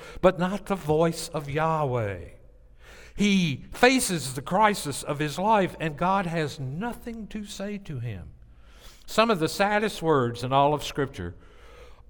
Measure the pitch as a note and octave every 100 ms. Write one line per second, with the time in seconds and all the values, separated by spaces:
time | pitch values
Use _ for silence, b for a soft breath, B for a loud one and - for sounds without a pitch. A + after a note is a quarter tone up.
0 | B B F#3 D#3 F3+ G3 - F#3+ D3 D#3
1 | E3+ E3 - D#3 C#3+ D3 D#3+ D#3 C#3 B2
2 | G2+ F2+ - - - - - - B B
3 | B - G3+ G3 E3 B2 - - B3+ C4
4 | A3+ E3+ B2+ C3 - F#3 G#3+ G3+ C#3+ -
5 | - D3 D3+ D#3+ G3+ G#3+ F3 - D#3+ D3
6 | F3 G3 F3 E3 D3+ - C3 D#3 A#3+ -
7 | A#3+ A3+ G#3 G#3+ G#3 - G3+ G3+ G3+ C3
8 | A#2 F#2 D2+ - - b b b b b
9 | - - A#3 F3+ D#3 - G3+ G#3 G#3+ -
10 | D#3+ C#3+ A#2+ A#2 B2+ C3+ C#3+ D3 - -
11 | C3 - F2 - b b b b b b